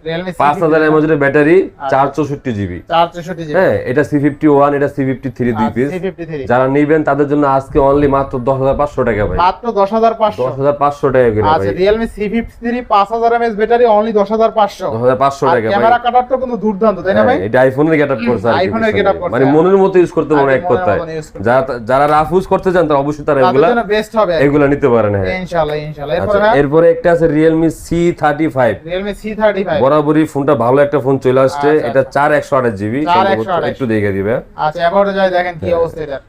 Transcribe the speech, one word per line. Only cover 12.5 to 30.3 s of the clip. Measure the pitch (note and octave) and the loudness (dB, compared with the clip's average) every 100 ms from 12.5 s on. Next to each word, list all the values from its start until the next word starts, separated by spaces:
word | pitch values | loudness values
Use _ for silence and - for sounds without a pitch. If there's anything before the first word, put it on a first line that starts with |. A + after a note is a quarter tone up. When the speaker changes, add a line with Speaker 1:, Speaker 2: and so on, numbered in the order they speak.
| - A#3 | -8 -6
Speaker 1:
থ্রি, | A#3+ A#3+ | -6 0
পাঁচ | G#3 G3 | 0 2
হাজার | A#3 A3+ | 0 0
এমএএইচ | A#3 A#3 | 2 0
ব্যাটারি, | G3+ A3 A#3+ | -2 0 2
only | A#3+ G#3 A3 | 4 4 2
দশ | G#3 G3+ | 0 0
হাজার | A3 A3+ | 0 0
পাঁচশো। | A3 G3+ - F3+ | 2 -2 -2 -6
Speaker 2:
দশ | A2+ | -2
হাজার | B2 B2+ | 0 2
পাঁচশো | C#3 C3+ C#3 | 0 0 0
Speaker 1:
আর | - | 0
Speaker 2:
টাকা | |
ভাই। | A2 | 0
Speaker 1:
ক্যামেরা | A2+ A3+ A#3+ | 0 2 2
কাটারটা | A#3+ A#3+ B3 C4 | 2 0 0 -4
কিন্তু | B3+ A#3 | -4 -4
দুর্দান্ত, | G#3+ G3 A3 G3 | -4 0 0 0
তাই | F3+ | -2
না | G3 | 0
Speaker 2:
হ্যাঁ, | - - | 2 0
Speaker 1:
ভাই? | G2+ | 0
Speaker 2:
এটা | B2 | 2
iPhone-এর | C3 C3 D#3 D#3 | 2 2 0 2
গেটআপ | D3 C3 A#2+ | 0 -2 -2
করছে | A2+ A2 | -2 0
আর | |
কি | D#3+ F#3+ | 0 0
Speaker 1:
iPhone-এর | A3 A3+ | -2 -2
Speaker 2:
পিছনে। | |
Speaker 1:
গেটআপ | G#3 G3 G3 | 0 0 0
করছে, | F3 | -2
Speaker 2:
মানে | A#2+ | 0
Speaker 1:
হ্যাঁ। | C3+ D3+ | 2 4
Speaker 2:
মনের | E3+ G3 | 4 4
মতো | F#3+ F#3 | 4 4
ইউজ | E3+ | 2
করতে | - D3+ | 0 0
পারবেন | D3+ C#3 | 0 2
Speaker 1:
আগে | C3 | 0
Speaker 2:
এক | |
Speaker 1:
মনের | F3 - | 0 0
Speaker 2:
কথায়। | F3+ - | 0 -2
Speaker 1:
মতো | E3 | -4
ইউজ | D#3+ D#3 | -10 -12
করতে | - | -6
Speaker 2:
যারা, | G2+ B2+ C3 B2 | 0 0 0 -6
যারা | A2 C3 D3 | -2 0 2
রাফ | D3+ D#3 | 2 2
ইউজ | F3 F#3 | -2 0
করতে | F#3+ F#3+ | -2 0
চান | F3+ D#3 | 0 2
তারা | D3 | 0
অবশ্যই | C#3 D3 | 0 -4
তারা | D3 C#3 | -2 2
Speaker 1:
তাদের | F3+ | 2
Speaker 2:
এগুলা | C3 D#3 | 4 2
Speaker 1:
জন্য | A#3+ | 2
বেস্ট | G3+ G#3+ G#3+ A3+ | 0 -2 -2 -2
হবে। | G3 E3 | 0 2
Speaker 2:
এগুলা | C#3+ C#3+ C#3+ | 2 2 2
নিতে | C#3+ C3+ | 2 2
পারেন, | A#2+ G#2 | 2 2
হ্যাঁ। | G2+ F#2 C3 | 0 -2 -4
Speaker 1:
ইনশাআল্লাহ, | F#3 E3+ D3+ D3+ | -6 -4 -2 -4
ইনশাআল্লাহ। | D3+ D3+ C#3+ E3+ | -8 -12 -6 -4
এরপরে | G3 G3+ | 0 0
Speaker 2:
আচ্ছা, | G#3 | 2
Speaker 1:
ভাই? | B3+ | 2
Speaker 2:
এরপরে | D3 D#3 E3+ | 2 4 4
একটা | E3 F3 | 2 0
আছে | E3+ E3 | 2 2
Realme | D3+ D#3 D#3+ E3 | 2 2 2 0
সি | D3 - E3 E3+ E3 | -2 -6 -2 0 0
থার্টি | D3+ C#3+ D#3+ | -2 0 -2
ফাইভ। | C3 A#2+ G#2 D#3+ | 0 0 0 -6
Speaker 1:
Realme | F3+ G3+ | -8 -8
সি | G3+ G#3 | -10 -10
থার্টি | G#3 G#3+ G3 | -2 -2 0
ফাইভ। | F#3+ D#3 | -2 0
Speaker 2:
বরাবরই | C3 D3+ D#3 D#3 | 2 2 2 0
ফোনটা | D#3 | 0